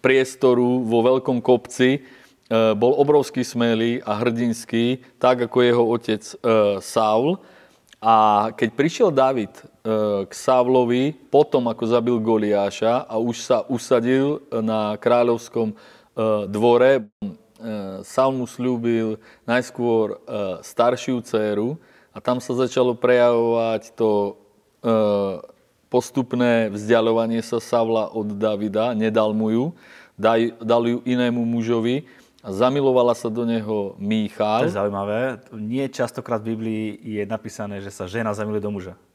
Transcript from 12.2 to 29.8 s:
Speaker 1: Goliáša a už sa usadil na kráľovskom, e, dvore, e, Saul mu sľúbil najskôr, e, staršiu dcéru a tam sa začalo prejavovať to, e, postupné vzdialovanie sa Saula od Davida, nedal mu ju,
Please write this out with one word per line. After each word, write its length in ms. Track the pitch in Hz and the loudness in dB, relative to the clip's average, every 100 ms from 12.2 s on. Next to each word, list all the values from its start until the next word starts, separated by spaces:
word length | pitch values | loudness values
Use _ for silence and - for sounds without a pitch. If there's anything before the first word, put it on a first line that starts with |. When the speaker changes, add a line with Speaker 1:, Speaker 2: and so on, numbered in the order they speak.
Speaker 1:
Goliáša 840 | 110 110 104 101 101 - 113 123 - | 2 0 2 0 0 0 0 0 -2
a 60 | 110 | -4
už 200 | 120 113 | -4 -6
sa 180 | - 120 - | 0 0 0
usadil 720 | 123 - 123 117 131 139 147 - | -8 0 0 2 2 2 -2 -6
na 480 | 117 110 110 104 107 | -4 -2 -2 -2 -2
kráľovskom, 720 | 120 120 120 117 - - 110 | 2 2 2 0 -4 -4 -4
e, 40 | 107 - - _ - 110 107 | -6 -18 -20 _ -4 -2 -2
dvore, 480 | 98 104 120 120 131 135 | -4 0 4 6 6 4
e, 320 | 104 _ 101 82 _ _ 113 107 98 95 | 0 _ -12 -12 _ _ -12 -10 -10 -14
Saul 320 | - - 135 131 | -6 0 0 0
mu 80 | |
sľúbil 720 | 120 - 123 123 117 117 110 110 - _ - | -8 -6 -4 -2 0 0 -2 -6 -12 _ -2
najskôr, 640 | 123 123 - 120 113 107 | -2 -2 -4 0 0 0
e, 40 | - - 107 98 87 | -6 -10 -6 -6 -8
staršiu 640 | - - 120 123 - 123 | -12 0 0 0 -4 -6
dcéru 560 | 110 113 107 104 117 156 _ _ _ | -2 -2 0 -2 -2 -6 _ _ _
a 80 | - | -8
tam 160 | - 127 | -4 -4
sa 160 | - | -4
začalo 400 | 123 127 131 127 | -2 -2 0 0
prejavovať 1040 | 117 123 123 120 117 117 117 113 110 - - | 0 2 4 4 2 2 0 0 -4 -6 -2
to, 400 | 110 104 101 - _ _ _ _ | 2 2 0 -6 _ _ _ _
e, 720 | 120 113 107 101 98 92 - - _ _ _ | 0 2 2 0 -2 -6 -12 -20 _ _ _
postupné 840 | 123 - - 127 135 123 117 110 | -2 0 -4 -4 0 2 2 0
vzdialovanie 720 | 101 107 117 113 113 113 113 | -4 2 2 4 0 0 -4
sa 220 | 110 117 | -4 -6
Saula 480 | - 120 113 113 107 | -2 0 2 0 -2
od 160 | 113 107 101 | -4 -6 -2
Davida, 560 | 107 104 107 101 117 | -2 -2 -2 -2 -2
nedal 400 | 113 110 110 107 | 0 0 2 0
mu 160 | 107 110 | 0 0
ju, 160 | 113 143 - | 0 -2 -8